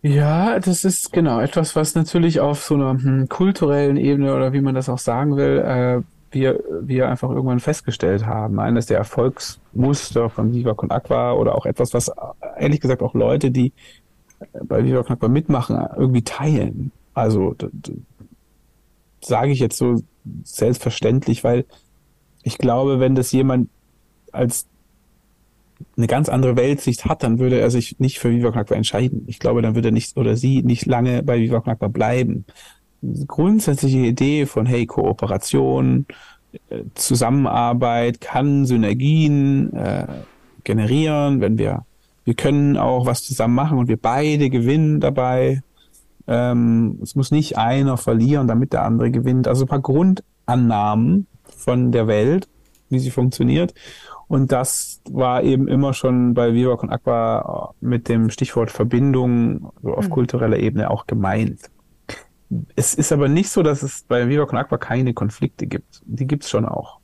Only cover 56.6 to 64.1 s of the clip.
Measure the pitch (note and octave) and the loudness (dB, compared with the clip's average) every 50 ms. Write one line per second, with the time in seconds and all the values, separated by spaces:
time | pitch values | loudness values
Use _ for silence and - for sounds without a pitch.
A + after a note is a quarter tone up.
56.6 | B2 B2+ A#2+ A#2 - - - B2+ _ B2+ A#2+ A#2 A2+ A2+ A2 G#2+ - - - - | 2 2 0 -2 -2 -6 -6 -4 _ -2 0 0 0 0 0 -2 -4 -4 -8 -8
57.6 | - - - _ - - B2 A#2 A#2 - A#2 A2+ A2+ A2 - - C3 - - A#2+ | -8 -10 -14 _ -4 -2 -2 -2 -2 0 0 2 2 0 0 -2 -6 -2 0 -2
58.6 | A#2 A2+ - - - B2 B2 B2 C#3 C#3+ C3+ B2+ B2+ B2 A#2+ A#2+ A#2 A2+ G#2+ A2 | -2 -2 -2 -4 -2 0 2 2 2 2 2 2 2 2 2 2 0 0 -2 -4
59.6 | - - - - - - - - G3+ F#3+ D#3+ C#3 A#2+ A#2+ - B2 A#2+ A2 A2 - | -8 -14 -18 -10 -6 -6 -4 -2 -4 -2 0 -2 -2 -2 -2 -2 0 0 0 0
60.6 | - A2 - G#2+ G#2+ - G#2 G#2 - - - A2 G2 F#2+ G2 A2 A2 - - - | 0 -2 -2 -2 -2 -2 -4 -6 -6 -6 -4 -2 -2 -2 0 -2 -2 -4 -4 -8
61.6 | - - _ _ _ _ _ _ _ - - - - _ _ _ _ _ - A2+ | -18 -20 _ _ _ _ _ _ _ -18 -18 -18 -18 _ _ _ _ _ -8 -8
62.6 | - - _ - A#2+ - - - - - D#3+ C#3+ C#3+ C3+ C#3+ E3+ G3 - - G3+ | -8 -6 _ -4 -2 -2 0 -2 0 0 2 2 2 2 2 2 0 0 0 2
63.6 | E3+ D3+ C#3+ C#3 - C3+ - - _ _ | 2 2 0 0 -4 -10 -10 -12 _ _